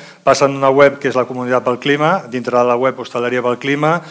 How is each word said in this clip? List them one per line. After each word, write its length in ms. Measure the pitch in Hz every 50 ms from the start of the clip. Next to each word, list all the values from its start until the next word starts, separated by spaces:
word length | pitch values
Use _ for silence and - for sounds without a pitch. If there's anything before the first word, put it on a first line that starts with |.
| - - - - -
passen 280 | 139 135 - 147 135
a 60 | 139 139
una 100 | 135 135
web 300 | 135 139 143 139 139 139
que 80 | - 131
és 80 | 113
la 80 | 127 123
Comunitat 400 | 123 131 127 123 123 127 123 120
pel 140 | 127 123 117
Clima, 420 | - 143 143 143 151 160 185 190 139 117
dintre 280 | 120 127 117 123 120 123
de 60 | 123 123
la 80 | 120
web 240 | 120 131 131 127 127
Hostaleria 400 | 117 - - 120 120 123 123 127 117
pel 120 | 123 123
Clima. 380 | 120 - 139 139 143 151 156 165 170 165 -